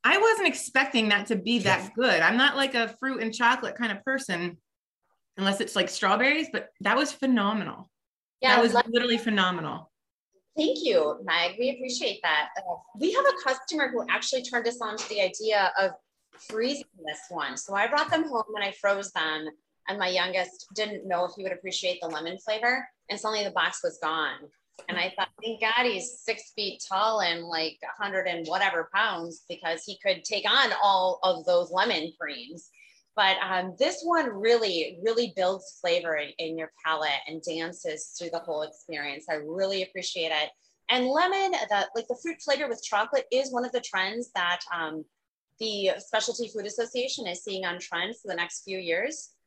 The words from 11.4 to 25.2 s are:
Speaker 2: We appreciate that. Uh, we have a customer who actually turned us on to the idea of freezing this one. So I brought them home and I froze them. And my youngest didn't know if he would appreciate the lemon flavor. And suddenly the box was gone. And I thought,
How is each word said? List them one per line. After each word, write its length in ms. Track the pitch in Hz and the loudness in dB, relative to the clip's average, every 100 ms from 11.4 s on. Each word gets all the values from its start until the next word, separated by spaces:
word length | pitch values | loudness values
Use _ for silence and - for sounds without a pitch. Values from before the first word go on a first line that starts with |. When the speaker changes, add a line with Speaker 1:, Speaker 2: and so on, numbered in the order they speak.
| 175 208 | 0 0
Speaker 2:
We 120 | 254 | -2
appreciate 500 | 247 254 247 226 196 | -2 -6 -4 -4 -2
that. 280 | 170 151 294 - | 2 2 0 -6
Uh, 160 | 185 165 - 202 | -6 -8 -10 -2
we 120 | 320 | 2
have 100 | 466 | 4
a 180 | 571 - - | 4 4 0
customer 400 | - - 311 269 | -2 -2 0 0
who 140 | 247 240 | 0 0
actually 320 | 208 - 262 | -2 0 -2
turned 260 | 247 240 233 | 0 0 0
us 100 | 240 | -4
on 140 | 220 214 | -6 -6
to 100 | - | -4
the 140 | 208 | 0
idea 500 | 185 185 220 208 190 190 | 0 0 2 4 4 2
of 120 | 196 190 _ _ _ - | 0 -2 _ _ _ -20
freezing 460 | - 220 247 285 - 190 156 | -8 -2 -2 -2 -10 -14 -12
this 140 | 151 - | -12 -10
one. 260 | 175 139 127 | -6 -6 -6
So 180 | - | -4
I 120 | 196 226 | 0 2
brought 220 | 294 302 | 2 2
them 140 | 330 320 | 0 2
home 160 | 233 220 | -2 -4
and 80 | 214 | -4
I 100 | 196 | -4
froze 380 | 196 202 196 196 | 0 0 0 -2
them. 360 | 180 160 156 156 - _ _ - | -4 -2 -2 -6 -12 _ _ -8
And 100 | 202 | -2
my 100 | 185 | 0
youngest 580 | 185 185 185 180 - - | 0 0 -2 -2 -8 -12
didn't 320 | 196 214 208 190 | -4 -4 -4 -2
know 180 | 175 | 0
if 80 | 175 - | 0 -4
he 60 | |
would 100 | 190 | -6
appreciate 460 | 180 185 180 185 175 | -6 -6 -2 -2 -2
the 80 | 165 | -6
lemon 300 | 156 165 185 | -6 -6 -8
flavor. 500 | - 220 240 262 247 _ - | -4 0 0 0 -4 _ -10
And 100 | 202 | -6
suddenly 240 | 214 214 | -2 -2
the 60 | 202 | -2
box 300 | 185 165 - | 0 -2 -2
was 140 | 170 - | -6 -4
gone. 360 | 156 160 147 123 - _ _ - - | -4 -2 -2 -6 -16 _ _ -14 -6
And 100 | 180 | -4
I 140 | 185 | -2
thought, 120 | - | -2